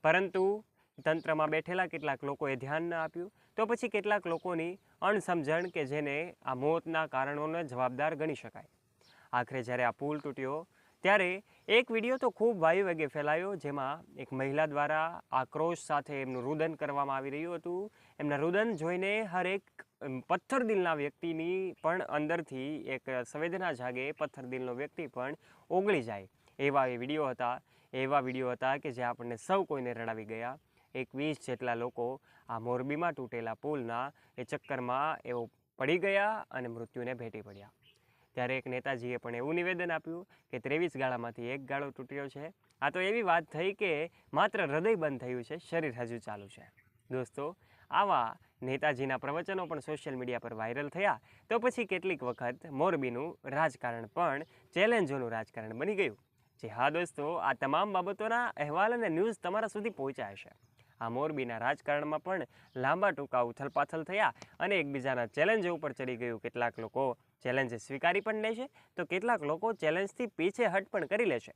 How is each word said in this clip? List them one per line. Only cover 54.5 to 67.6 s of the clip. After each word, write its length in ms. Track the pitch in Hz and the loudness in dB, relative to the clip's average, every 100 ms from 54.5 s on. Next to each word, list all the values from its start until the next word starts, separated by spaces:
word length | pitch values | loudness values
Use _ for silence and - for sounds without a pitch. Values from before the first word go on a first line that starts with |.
| - _ | -16 _
ચેલેન્જોનું 560 | 165 214 233 160 139 120 | 2 4 4 2 0 -2
રાજકારણ 480 | 113 110 - 110 110 | -4 -6 -8 -8 -4
બની 160 | 170 | -2
ગયું. 220 | 202 160 101 _ _ _ _ | 2 0 -2 _ _ _ _
જી 60 | 113 | -10
હા 220 | 107 135 | 2 2
દોસ્તો, 440 | 160 175 - 147 | 2 -2 -2 -2
આ 200 | 170 - | 0 0
તમામ 380 | - 135 151 208 | 2 2 2 2
બાબતોના 600 | 190 180 190 214 233 240 - | 0 0 -2 0 0 0 -2
અહેવાલ 360 | 147 156 208 | -2 4 4
અને 160 | 240 214 | 4 2
ન્યૂઝ 280 | 160 214 214 | 2 2 0
તમારા 260 | 180 202 220 | -2 0 -2
સુધી 220 | 208 214 | -2 -4
પહોંચ્યા 400 | 190 135 135 104 | -4 -6 -4 -8
હશે. 200 | 101 - - _ _ _ _ | -10 -18 -20 _ _ _ _
આ 80 | 117 | -4
મોરબીના 500 | 120 151 151 123 113 | 0 0 0 -2 0
રાજકારણમાં 640 | 120 147 - 147 151 151 | 0 0 0 0 0 -4
પણ 260 | 175 185 131 - - 131 | -2 -4 -4 -10 -12 0
લાંબા 340 | 131 170 202 | 2 4 2
ટૂંકા 320 | 143 143 127 | 2 0 2
ઉથલપાથલ 640 | 120 117 139 - 143 160 | 2 -2 -2 0 0 -2
થયા 300 | 147 196 180 - - - | -4 0 0 0 -18 -4
અને 220 | 175 196 | 0 2
એકબીજાના 460 | 143 139 131 123 117 | 2 -2 0 0 -2
ચેલેન્જો 480 | - 170 220 175 | 2 4 4 2
ઉપર 180 | 170 151 | 0 -4
ચડી 240 | 120 127 120 | -4 -4 -2
ગયું. 240 | 120 113 | -4 -4
કેટલાક 380 | 117 120 120 113 | -4 0 -2 -2
લોકો 400 | 110 127 135 117 _ _ | -4 0 0 -2 _ _
ચેલેન્જ 320 | 123 131 | -2 0